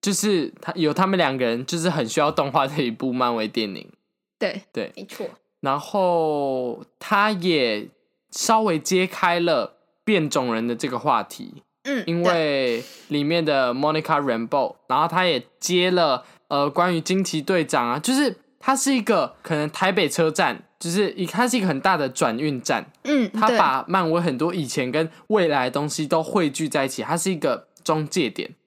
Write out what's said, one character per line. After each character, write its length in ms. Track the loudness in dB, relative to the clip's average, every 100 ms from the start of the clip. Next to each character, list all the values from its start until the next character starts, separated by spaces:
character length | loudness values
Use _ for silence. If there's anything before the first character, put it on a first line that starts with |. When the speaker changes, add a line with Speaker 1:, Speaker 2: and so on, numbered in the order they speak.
Speaker 1:
就 120 | -2
是 420 | -2 0 0 0 -8
他， 120 | -10 -2
有 180 | 0
他 140 | 2 2
们 100 | 4
两 180 | 2 2
个 80 |
人 220 | 0 0 -4
就 100 | -2
是 140 | -2
很 180 | -2 -2
需 120 | 0
要 100 | 0
动 220 | 0 0
画 160 | 0 0
的 120 | -2
一 80 | -4
部 240 | -2 -4
漫 220 | 0 0
威 140 | 0 -2
电 200 | -2 -4
影。 160 | -6 -14 _ _ _ _ _
Speaker 2:
对， 240 | -6 -6 -10
Speaker 1:
对。 200 | -8 -8
Speaker 2:
没 100 | -10 -16
错。 220 | -12 -12 -12 _ _
Speaker 1:
然 200 | -4 -4
后 1040 | -2 0 2 2 2 0 0 -2 -4 -8 -14 _
他 320 | 0 2 2
也 560 | 2 2 2 2 0 -6 _ _ _ _
稍 300 | -6 2 4
微 180 | 4 0
揭 300 | 2 0 0
开 320 | 0 2 2
了 340 | 2 2 0 _ _ _
变 260 | 0 2 2
种 240 | 0 0
人 120 | -2 -2
的 80 |
这 140 | -4 -4
个 100 | -4
话 240 | 0 0
题。 400 | -2 -12 -16 -18 _ _
Speaker 2:
嗯， 180 | -6 -6 -2
Speaker 1:
因 160 | 0
为 600 | 2 2 0 0 0 -2 -6 -20 -6
里 140 | -2
面 220 | 0 0
的 300 | 2 2 2
Monica 440 | 0 0 0 0 0
Rambeau， 480 | 0 -2 0 0 -2
Speaker 2:
对。 60 | -4 _
Speaker 1:
然 100 | 0
后 80 | 2
他 200 | 2 2
也 180 | 0 -4 _
接 300 | 0 2 4
了， 340 | 4 2 0 -4 -20 _
呃， 220 | 0 0
关 240 | 2 2
于 60 | 0
惊 220 | 0 -2
奇 200 | 0 -4
队 220 | 0 0
长 220 | 2 0 0
啊， 120 | -2
就 160 | 0
是 200 | 0 0 -2 _ _
他 160 | -2
是 200 | 0 2
一 80 | 0
个 320 | 2 0 0 -6
可 120 | -6
能 140 | -4 -4
台 220 | 0 0
北 160 | 2 0
车 220 | 2 0
站， 320 | 2 0 0 -10 _
就 120 | -4
是 200 | 0 0
一-， 140 | -2 -4
他 200 | 0 0
是 120 | 2
一 20 |
个 60 | 0
很 120 | 0
大 160 | 2 2
的 120 | 0
转 300 | 0 0 0
运 220 | -2 -4
站。 280 | -2 -4 -4 _
Speaker 2:
嗯， 260 | -2 0 0
Speaker 1:
他 160 | 2 2 4
把 280 | 4 2 0
漫 220 | 0 2
威 100 | 2
很 180 | 0 0
多 160 | -2
以 120 | -2 -4
前 240 | -2 -2
跟 200 | 0 -2 -6 _
未 200 | 2 2
来 160 | 2
的 60 | 0
东 180 | -2 -4
西 180 | -4 0
都 160 | 0
汇 260 | 2 0 0
聚 200 | -2 -2
在 160 | 0
一 40 | -2
起， 140 | -4
Speaker 2:
对。 40 | -4
Speaker 1:
他 100 | -2
是 140 | -2
一 60 | -2
个 320 | -2 -2 -6 _
中 220 | -2 -2 0
介 220 | -2 -2
点， 180 | -4 -10
Speaker 2:
嗯。 40 | -12